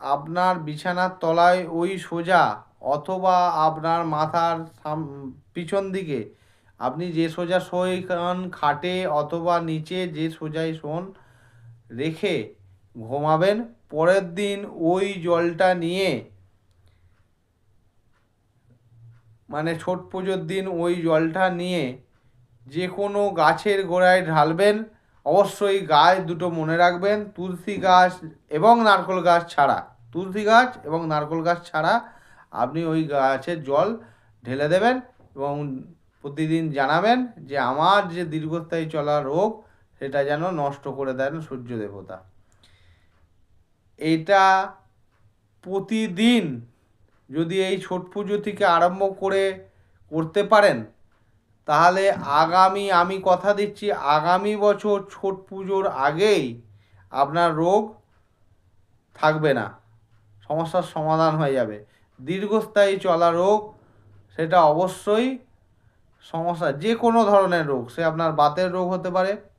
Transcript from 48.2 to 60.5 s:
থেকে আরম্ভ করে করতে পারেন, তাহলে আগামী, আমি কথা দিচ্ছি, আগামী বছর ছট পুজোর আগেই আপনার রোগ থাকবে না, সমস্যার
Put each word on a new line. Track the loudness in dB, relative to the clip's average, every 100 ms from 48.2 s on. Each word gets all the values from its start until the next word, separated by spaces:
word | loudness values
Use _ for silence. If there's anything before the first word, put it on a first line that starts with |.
| -4 -4 -4
থেকে | 0 2 4
আরম্ভ | 4 2 -4 -2
করে | -2 0 0 -4 -16 _ _ _ _
করতে | -6 -2 -2 4
পারেন, | 6 6 2 -6 _ _ _ _ _ _ _ -2
তাহলে | 4 6 6 0 0 0 2
আগামী, | 4 6 4 4 0 2
আমি | 2 0 2
কথা | 2 2 0
দিচ্ছি, | -2 -4 -4 -4 2 2
আগামী | 4 0 0 0 2
বছর | 2 0 -2 -4
ছট | -8 -6 -6 -12
পুজোর | -12 -4 -2 -2 0 0
আগেই | 2 2 2 0 -8 -18 _ _ _ _
আপনার | -2 0 2 0 2
রোগ | 2 2 0 -12 _ _ _ _ _ _ _ _ _ _ _ -2
থাকবে | 0 2 0 0
না, | -2 -10 _ _ _ _ _ _
সমস্যার | _